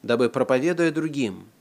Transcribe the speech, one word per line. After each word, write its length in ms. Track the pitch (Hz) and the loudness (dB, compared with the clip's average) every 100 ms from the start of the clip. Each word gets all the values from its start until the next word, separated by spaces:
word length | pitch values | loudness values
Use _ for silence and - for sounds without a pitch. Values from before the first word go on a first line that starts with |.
дабы, 260 | 101 120 120 | 0 0 2
проповедуя 600 | 135 123 131 156 175 165 | 0 2 2 2 2 0
другим, 580 | 156 156 143 117 92 101 _ | 0 -4 -2 -4 -4 -16 _